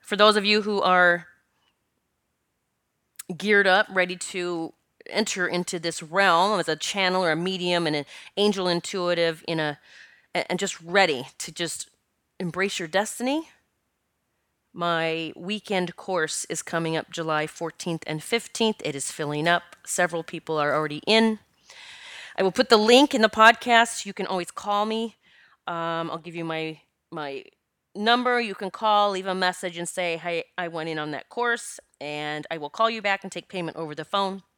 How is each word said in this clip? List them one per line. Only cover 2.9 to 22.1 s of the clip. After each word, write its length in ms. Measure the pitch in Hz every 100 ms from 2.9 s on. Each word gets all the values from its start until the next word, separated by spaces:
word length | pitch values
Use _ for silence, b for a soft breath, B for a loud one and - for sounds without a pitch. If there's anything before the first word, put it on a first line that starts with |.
| _ _ _ - 170
geared 300 | 202 208 196
up, 200 | 185 208
ready 260 | 190 180 180
to 560 | - 180 175 175 165 - _ _ -
enter 360 | - 220 - 175
into 320 | 175 175 180
this 240 | 165 160
realm 560 | 160 175 196 170 190 208
as 80 | 165
a 100 | 160
channel 460 | - 208 190 185
or 80 | 180
a 60 | 156
medium 500 | 180 190 180 175 165
and 80 |
an 120 | 151 139 B B -
angel 300 | 208 196 180
intuitive 760 | 175 - 196 175 175 165 160 -
in 140 | 165
a, 180 | 151 143 B B B B B
a-, 160 | 180 -
and 80 | 180
just 220 | 190 -
ready 460 | 165 190 185 135 135 _
to 160 | -
just 380 | 160 170 - - _ _ _ _ _
embrace 380 | 175 165 196 -
your 100 | 170
destiny, 600 | 185 214 - 247 294 320 _ _ _ _ _ _ _ _ _ _ _ _
my 640 | - 170 165 165 160 160 -
weekend 600 | 175 214 - 214 180 -
course 500 | - 180 156 - -
is 160 | 165
coming 340 | - 165 165 160
up 140 | -
July 360 | - 160 151 156
fourteenth 560 | - 165 - - 165 -
and 160 | 156
fifteenth. 580 | - 233 - - 226 214
It 120 | -
is 180 | 139 -
filling 340 | - 147 147 160
up. 300 | 170 - -
Several 380 | - - 175 170
people 340 | 165 170 - 156
are 180 | 147
already 280 | 143 151 147 -
in. 320 | 220 220 214 _ _ B B B B B